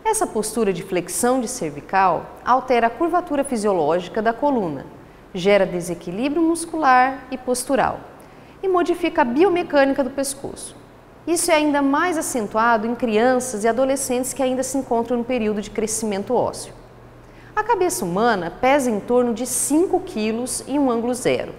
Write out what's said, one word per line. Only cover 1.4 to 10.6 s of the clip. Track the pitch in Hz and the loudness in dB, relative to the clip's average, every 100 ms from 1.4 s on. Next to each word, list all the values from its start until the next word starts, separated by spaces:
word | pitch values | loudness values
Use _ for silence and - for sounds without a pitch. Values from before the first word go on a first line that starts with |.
de | 220 | -2
cervical | - 160 143 - 190 190 151 - - | -6 -6 -8 -2 2 2 2 -6 -8
altera | - 254 254 240 226 | 0 0 4 2 2
a | |
curvatura | 233 330 349 349 277 | 0 0 0 0 -4
fisiológica | 269 240 208 185 147 175 175 226 | -2 -2 0 2 2 0 -2 -2
da | 220 | -2
coluna, | 233 294 254 175 139 - - - - - | 0 0 0 -2 -6 -12 -18 -20 -20 -12
gera | 190 185 202 | -2 4 4
desequilíbrio | 190 175 170 170 - 185 277 302 | 4 -2 -6 -8 -8 -4 -2 2
muscular | 320 330 - 320 277 254 262 269 - | 0 0 -4 0 4 6 4 -2 -10
e | 254 | -8
postural | - 247 - 262 - - - - - - - - | -4 -4 0 0 0 -2 -12 -20 -20 -20 -20 -6
e | 392 | 0
modifica | 359 339 339 330 330 | 2 2 0 0 0
a | |
biomecânica | 254 247 381 339 311 294 269 269 | 0 4 4 2 2 2 4 2
do | 254 | -2
pescoço. | 277 269 - - - | -2 -6 -6 -12 -12